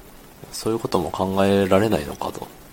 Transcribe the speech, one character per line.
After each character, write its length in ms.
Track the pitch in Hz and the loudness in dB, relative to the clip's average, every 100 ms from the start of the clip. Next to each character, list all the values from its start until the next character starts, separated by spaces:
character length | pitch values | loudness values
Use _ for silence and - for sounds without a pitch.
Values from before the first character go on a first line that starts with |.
| - - - - - | -20 -20 -20 -20 -18
そ 180 | - 110 | -8 -4
う 40 | |
い 20 | 113 | -2
う 40 | |
こ 80 | - | 0
と 120 | 98 | -2
も 100 | 80 | -2
考 340 | - 95 95 98 | -2 -2 2 4
え 220 | 98 95 | 4 4
ら 120 | 95 | 4
れ 100 | 110 | 4
な 80 | 85 | 0
い 80 | 73 | -4
の 100 | - | -8
か 160 | - | -8
と 160 | - - - - | -8 -14 -18 -20